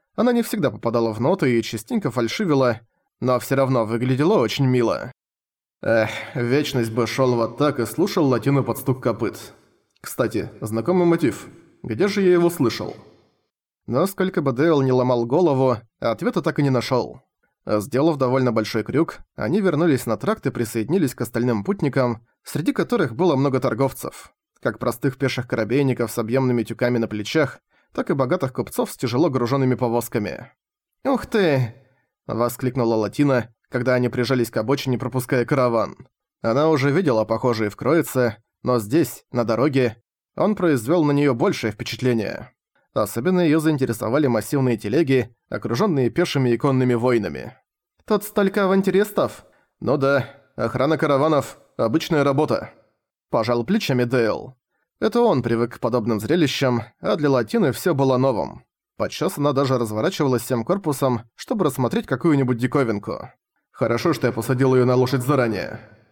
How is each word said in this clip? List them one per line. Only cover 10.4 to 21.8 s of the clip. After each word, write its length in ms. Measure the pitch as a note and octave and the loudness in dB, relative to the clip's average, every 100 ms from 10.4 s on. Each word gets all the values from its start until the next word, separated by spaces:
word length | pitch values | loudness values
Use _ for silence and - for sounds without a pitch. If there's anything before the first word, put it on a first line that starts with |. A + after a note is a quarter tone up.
| - - | -6 -8
знакомый 460 | G#2+ A2 A#2 F#3 E3+ | -6 -4 0 2 4
мотив. 400 | E3 C#3 F#2+ - - - _ | 4 2 -2 -8 -20 -20 _
Где 260 | - A2 G3 | -8 -2 0
же 140 | G3+ | 2
я 100 | F#3+ | 4
его 160 | F3 E3+ | 4 4
слышал? 480 | E3+ A#2+ - G#2 - - - _ _ _ _ _ _ - | 2 0 0 -6 -10 -16 -20 _ _ _ _ _ _ -4
Но 200 | A#2+ F#3+ | -2 0
сколько 340 | - F#3 F3+ | -2 -4 -2
бы 120 | C#3 | -2
Дейл 280 | A#2+ E3 D3+ | 2 2 4
не 120 | C3 | 4
ломал 340 | B2+ B2+ B2 A#2 | 2 2 0 2
голову, 500 | D3 F3 C3+ C3 A#2+ - - | 2 2 4 2 0 -6 -6
ответа 420 | A#2+ A2 G3+ - | -4 -2 -2 -2
так 160 | - D3 | -2 0
и 40 | |
не 80 | C#3+ | 2
нашел. 500 | B2+ A2+ B2+ D2+ - _ _ _ _ - | 2 0 -2 -2 -8 _ _ _ _ -4
Сделав 500 | G#2+ G2 B2 D#3 D3+ | -2 0 0 2 2
довольно 360 | C3 C3+ B2+ | 2 2 2
большой 300 | A2+ G#2+ A2+ | 0 0 -2
крюк, 360 | G#2+ C3 E3 - - | -2 0 -2 -4 -16
они 260 | - A2 F#3 | -6 -2 0
вернулись 460 | F#3+ D3+ F3 C3 A#2+ | 0 2 2 2 0
на 100 | G#2+ | -4
тракт 300 | - A3 C#3 | -2 -2 -2
и 40 | |
присоединились 640 | B2 A#2 A#2 G#2+ F#3 C#3+ | -4 -4 -2 -2 0 0
к 60 | - | -2
остальным 440 | A#2+ A2+ A#2+ A2+ | -6 -2 0 0
путникам, 640 | G2+ G3+ | -2 -2